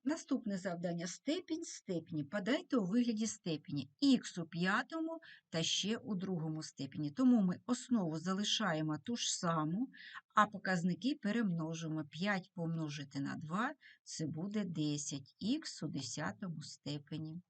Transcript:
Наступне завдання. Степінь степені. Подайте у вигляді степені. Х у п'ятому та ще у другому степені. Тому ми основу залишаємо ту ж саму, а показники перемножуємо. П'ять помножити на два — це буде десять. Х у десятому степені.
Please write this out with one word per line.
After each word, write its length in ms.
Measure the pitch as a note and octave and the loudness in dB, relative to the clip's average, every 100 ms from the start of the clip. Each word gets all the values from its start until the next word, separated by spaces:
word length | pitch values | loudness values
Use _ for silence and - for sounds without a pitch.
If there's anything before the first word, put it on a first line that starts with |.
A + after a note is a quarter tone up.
Наступне 540 | B3 D#4+ - B3+ G#3 F#3+ | 0 -2 0 -2 0 -2
завдання. 500 | F#3+ E3+ F3 E3+ F3+ | -2 -2 -2 -2 -4
Степінь 560 | - - F4+ - E4 | -6 -2 -2 -2 -6
степені. 600 | E4+ - - E3+ - D#3 | -4 -10 -4 -4 -2 -4
Подайте 540 | D3 G#3 F#3+ D4+ F4+ B3+ | -2 -2 2 0 2 2
у 80 | |
вигляді 420 | F3+ A#3 A#3+ G#3+ A3 | 4 4 4 2 -2
степені. 640 | - F3+ D3+ - C#3+ C3+ _ | -2 -2 -2 -2 -4 -4 _
Х 360 | C#4 B3 - F3+ | 6 6 4 -6
у 80 | |
п'ятому 760 | D#3+ E3+ F#3 G#3+ C4+ D#4+ D#4+ E4 - - _ | -4 0 2 2 0 -4 -4 -6 -12 -20 _
та 140 | E3 | -2
ще 340 | E3 - F#3+ A#3 | 0 0 0 -2
у 180 | - | -2
другому 480 | F#3+ F#3 F3+ D#3+ D#3 | -4 -2 -2 -2 -4
степені. 480 | - - C3+ D3+ D3 | -8 -8 -6 -2 -4
Тому 300 | C#3+ B3+ A#3+ | 6 8 8
ми 180 | F#3 - | 6 2
основу 540 | - B3 - A#3+ F3 D#3+ | 0 -2 2 2 2 0
залишаємо 800 | E3+ F#3+ G#3 - G3+ D#3 D#3 D3+ | 0 0 2 2 2 2 2 0
ту 180 | - | -2
ж 220 | A#3+ - - | -2 -2 0
саму, 520 | F3 E3 D3+ F#3+ C4 - - - _ | 2 2 2 0 -2 -6 -16 -16 _
а 100 | - | 4
показники 720 | G#3 G3 F#3+ F3+ F3+ D#3+ B3+ D4+ | 4 2 0 2 2 2 0 0
перемножуємо. 800 | G#3 A#3 G#3+ E3 D#3+ E3 D#3+ D#3 | 0 2 2 0 -2 -2 -2 -4
П'ять 480 | D3+ D#3 G3 G3 F3+ | -4 -4 0 0 -4
помножити 680 | - E3 E3 D#3 D3 C#3+ C#3 | -4 -2 -2 -2 -4 -6 -4
на 160 | C#3+ | -4
два — 380 | D3 D3+ F#3 C4 D4+ - - | -4 -4 -2 -2 -4 -18 -20
це 240 | - - D#3 | -14 -6 -4
буде 360 | D#3 G3 G#3+ | -2 -2 -2
десять. 680 | F#3 D#3+ D3+ D3 - C#3 - _ | -2 -2 0 -2 -4 -8 -10 _
Х 420 | G3+ D4+ - - | -2 -2 -2 -8
у 40 | D#3 | -6
десятому 760 | B2 A#2+ - F3 G#3+ F#3+ D3+ | -4 -6 -6 -6 -6 -8 -8
степені. 800 | - - C#3+ D3 - D#3 D#3 E3 | -10 -10 -6 -6 -6 -8 -6 -10